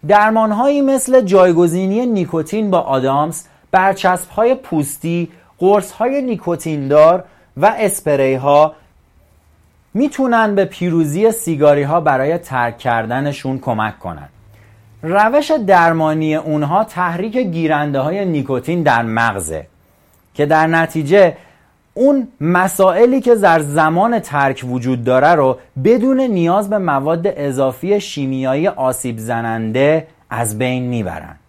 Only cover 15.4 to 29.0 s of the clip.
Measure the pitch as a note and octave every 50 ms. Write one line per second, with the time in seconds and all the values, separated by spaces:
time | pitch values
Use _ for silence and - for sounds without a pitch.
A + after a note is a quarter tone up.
15.4 | D4 - D#4+ D4+ A3 F#3 G3 F3 E3+ E3+ E3 E3 D#3+ D#3 D#3 D#3+ D#3 D#3 D#3 D#3
16.4 | D#3 D#3 D3+ D3+ D3+ C#3+ E3 G3 A3 A3 - F3+ F3+ F3 E3+ E3+ F#3+ A3+ G#3+ B3+
17.4 | B3+ G3 E3 E3 E3 D#3 D#3 D3 D3+ D3 C#3+ C#3 C3 D3+ E3+ G3 G3+ F#3 E3 D3
18.4 | C3 - C3+ B2 A#2 - E3+ F3 E3 D3 B2 A#2 A#2 A2+ A2 A2+ A#2 A#2 G2+ G2
19.4 | F2 D#2+ D#2+ D#2 C#2+ - _ _ _ _ _ _ _ _ _ _ _ _ _ -
20.4 | D3 D3 D#3 D#3 D#3+ D#3+ E3 E3 E3 D#3+ - D#3+ D#3 C#3 E3+ G#3 G3 F3 D3 -
21.4 | - _ _ _ _ _ _ _ _ _ _ - A#3+ C#4 D4 C4+ B3 - _ _
22.4 | C#3+ D#3+ F3 F3+ F3+ F#3 - - F#3+ F#3+ E3+ F3+ A#3 A#3+ B3 C4+ - B3 A#3+ A3
23.4 | G3 F#3 E3 E3 D#3 C#3+ C#3+ D#3 D#3 D#3 E3 F3 G3 A#3 A#3 A3 - - D3 D3
24.4 | C#3 C3+ C3+ - - B2+ B2 B2+ A#2 B2+ C3 B2 A#2 B2+ B2+ B2+ C3+ D3+ F3 D#3+
25.4 | C#3 C3 B2+ - - _ _ C3 B2+ F#3+ A#3 B3 G#3 C4 C4+ C4 C4+ B3+ G#3+ F3+
26.4 | E3+ E3+ F3 G3+ G#3+ G3 G#3 G#3 F#3 E3+ C#3+ C3+ C3+ D3+ E3 E3+ E3 G3+ - -
27.4 | C#3+ C#3+ C3 B2+ C3+ C3 B2+ - - F3+ G3+ G#3 G3 - - D3 C#3 C3 C3 C3
28.4 | C3 C3 C3 C#3+ E3 G3+ G3+ - C3 C3 B2+ B2